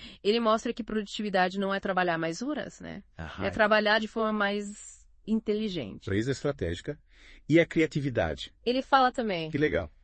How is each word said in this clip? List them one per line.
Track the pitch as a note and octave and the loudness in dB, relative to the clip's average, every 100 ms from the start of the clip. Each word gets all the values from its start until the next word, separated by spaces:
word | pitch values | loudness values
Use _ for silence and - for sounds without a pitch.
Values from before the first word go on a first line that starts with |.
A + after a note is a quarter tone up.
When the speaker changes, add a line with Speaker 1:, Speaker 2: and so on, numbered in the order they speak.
| - - | -12 -4
Speaker 1:
Ele | G3 A#3 | 0 2
mostra | A3+ A3 A#3+ | 2 2 0
que | A#3 | -6
produtividade | A3 G#3+ G3+ - G#3 F#3 F3+ G3 | -4 -4 -4 -6 -2 2 2 0
não | F#3+ | -2
é | G3 | -2
trabalhar | G3 F#3 F3+ E3 | 0 0 2 2
mais | E3 E3 | -2 -4
horas, | B3+ D4 - - | -4 -6 -8 -12
né? | F3 F#3 - - | -12 -12 -14 -12
Speaker 2:
Aham. | - - G3 | -12 -6 -4
Speaker 1:
É | |
trabalhar | - G#3+ G#3+ G#3 A3 | 2 4 6 4 2
de | G#3+ | 0
forma | A3+ A3 | -2 -2
mais | G#3+ G3+ G#3 G3+ G#3 - - - - - | 0 0 -2 -6 -12 -18 -20 -20 -18 -4
inteligente. | A3 - G#3+ A3 F3 G#2 - - | -2 0 -2 -2 -4 -6 -10 -2
Speaker 2:
Clareza | G2 B2 | 0 0
estratégica. | C3 C#3+ C#3 E2+ F2 - D3 _ - - - - | -2 -2 -2 -4 -4 -8 -10 _ -20 -20 -20 4
E | D#3+ | 4
a | D#3+ | 6
criatividade. | E3+ D#3 D#3 C3+ A2+ E2+ C#2 - - - | 2 0 0 -2 0 0 -2 -10 -6 -2
Speaker 1:
Ele | B3+ | -2
fala | C4 C4+ B3+ | 2 4 4
também. | B3+ A3+ F3 D#3+ | 2 -2 -2 -4
Speaker 2:
Que | D3+ | 0
legal. | D3+ - E2+ - | 2 0 -4 -12